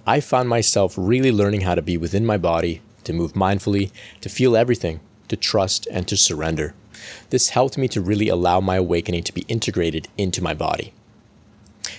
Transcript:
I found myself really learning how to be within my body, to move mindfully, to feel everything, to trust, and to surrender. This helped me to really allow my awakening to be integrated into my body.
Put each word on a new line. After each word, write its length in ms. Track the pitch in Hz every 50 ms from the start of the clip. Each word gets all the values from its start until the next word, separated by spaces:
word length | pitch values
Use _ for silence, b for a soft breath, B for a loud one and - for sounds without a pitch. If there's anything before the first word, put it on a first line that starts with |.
| -
I 140 | - 117 147
found 280 | 143 - - 127 127 123
myself 460 | 117 117 107 - - 107 98 92 -
really 360 | - 92 95 123 131 131 131 117
learning 300 | 101 101 101 104 101 95
how 120 | 92 87
to 80 | 85 76
be 140 | 85 87
within 300 | 82 80 80 - 101 113
my 100 | 113 104
body, 460 | 98 85 85 82 82 82 85 82 - - - - - -
to 80 | - 80
move 200 | 85 85 78 -
mindfully, 580 | 98 95 95 101 98 - 107 101 101 98 98 B B B B B B
to 80 | - -
feel 280 | - - 127 127 117
everything, 440 | 113 120 123 120 - - 85 80 78 - - _ _ _ -
to 80 | -
trust, 520 | - - - - 107 95 101 - - - -
and 160 | - 92 92
to 100 | - 104
surrender. 580 | 95 - - 85 76 78 80 80 78 76 76 - - - - B B B B B B B B
This 200 | - 123 - -
helped 280 | - 120 131 135 - 143
me 100 | 131 123
to 120 | - 110
really 280 | 90 90 107 104 110 104
allow 320 | 92 87 87 87 90 92
my 160 | 95 92 92
awakening 480 | 95 92 82 87 87 82 - 90 85 82
to 100 | - -
be 120 | 90 - -
integrated 600 | 117 113 - - - 95 85 82 73 80 80 - -
into 260 | - 101 92 87 - 90
my 120 | 80 80
body. 380 | 78 80 - - - - - - _ _ _ - - _ _ _ _ _ - - - - - - B B B B